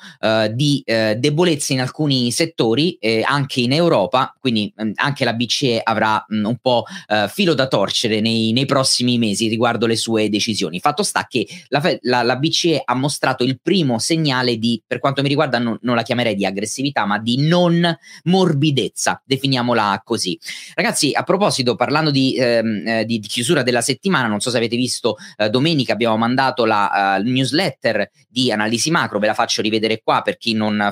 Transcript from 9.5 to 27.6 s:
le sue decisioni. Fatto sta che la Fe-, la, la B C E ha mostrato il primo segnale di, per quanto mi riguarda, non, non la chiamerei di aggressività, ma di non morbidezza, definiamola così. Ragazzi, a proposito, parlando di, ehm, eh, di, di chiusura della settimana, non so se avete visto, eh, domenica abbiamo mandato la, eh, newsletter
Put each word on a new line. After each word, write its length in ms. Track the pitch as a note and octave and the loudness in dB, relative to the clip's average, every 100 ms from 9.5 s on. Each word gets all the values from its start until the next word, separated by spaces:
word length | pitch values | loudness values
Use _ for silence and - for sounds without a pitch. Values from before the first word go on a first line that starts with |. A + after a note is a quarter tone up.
| A2 A#2+ A2+ A#2 | 0 0 2 0
le 100 | A2+ | 0
sue 340 | - A2 G#2+ | 0 0 2
decisioni. 500 | G#2 - G#2 E2+ F2+ | 0 -2 -2 -4 -2
Fatto 240 | D3 D3 | -2 0
sta 240 | G3 - - | -2 -2 -2
che 200 | A#2 - F3 - | -4 -4 -10 -4
la 120 | C#3+ | 0
Fe-, 200 | E3 C3+ | 0 0
la, 220 | A#2+ B2 | 0 2
la 120 | A#2 B2+ | 2 0
B 140 | D#3 | 0
C 160 | - F3 | 0 0
E 160 | D3 | 0
ha 120 | - B2+ | 0 -2
mostrato 480 | C#3+ - C#3 C3 | -2 0 -2 0
il 160 | B2+ B2 | 0 -2
primo 380 | - G3 C#3+ A2+ | 0 2 2 0
segnale 580 | - E3 D3+ B2+ B2 A2+ | 0 0 0 0 0 0
di, 240 | A#2 A2+ | 0 -2
per 140 | - A#2+ | -4 -4
quanto 240 | C#3 C#3 | -2 0
mi 60 | C#3 | 0
riguarda, 320 | C#3+ D3 A#2+ | 0 0 0
non, 180 | A#2+ G#2+ | -2 -2
non 100 | B2 | 0
la 80 | A#2 | 0
chiamerei 320 | A#2 A#2+ A2+ | 0 0 0
di 100 | G2+ | 0
aggressività, 640 | F#2+ F#2+ G#2 - C#3+ C3+ G2+ | -2 -2 -6 -4 -2 -2 0
ma 140 | G#2 | -2
di 180 | A2 B2+ | 0 0
non 580 | D3+ F3 F3 E3+ F3 D#3+ - - | 4 4 4 4 2 -2 -10 -8
morbidezza, 1000 | D#3+ F#3+ F3+ C#3+ D#3 C3 G2 - - F2 | 0 2 4 2 2 0 -2 -4 -4 -4
definiamola 800 | - C3 C#3 C3 A#2+ A#2 G#2+ G2 | -4 -2 0 0 0 2 2 -2
così. 360 | - A2 F#2+ E2 - - - | -2 -4 -4 -6 -10 -14 -8
Ragazzi, 380 | - A3 - C#3 | -2 -2 0 0
a 80 | A#2+ | 0
proposito, 540 | B2+ F#3 G3 C#3 B2 A2+ | 0 2 2 2 -2 0
parlando 340 | A#2 D3 D#3 | 0 2 2
di, 260 | C3+ C3 A#2 | 2 0 2
ehm, 520 | B2 A#2 A2+ G#2 F2+ | 2 2 0 -2 -2
eh, 180 | A2+ A2+ | -2 0
di, 140 | A#2 | -4
di 80 | G#2 | -4
chiusura 340 | B2+ A#2+ E3+ | -4 0 0
della 200 | B2+ A#2+ | 2 0
settimana, 440 | - C3 G3 D#3 A#2 | -2 -2 0 0 0
non 140 | G#2 | -2
so 140 | B2+ A#2 | -2 -2
se 60 | |
avete 160 | A2+ A#2+ | 0 -2
visto, 400 | B2 - A#2 G2+ - - | -2 -2 -4 -4 -10 -4
eh, 140 | G#2+ | 0
domenica 420 | B2 D#3 D#3 A#2 | 2 2 2 0
abbiamo 240 | G#2 A#2 A2 | 0 0 2
mandato 480 | A#2 C3 C3 B2 | 2 2 0 2
la, 540 | A2 G#2 G2+ G2+ G2 G2 | 2 2 2 2 2 2
eh, 60 | |
newsletter 880 | A2+ B2+ C3 C#3+ | 0 0 0 0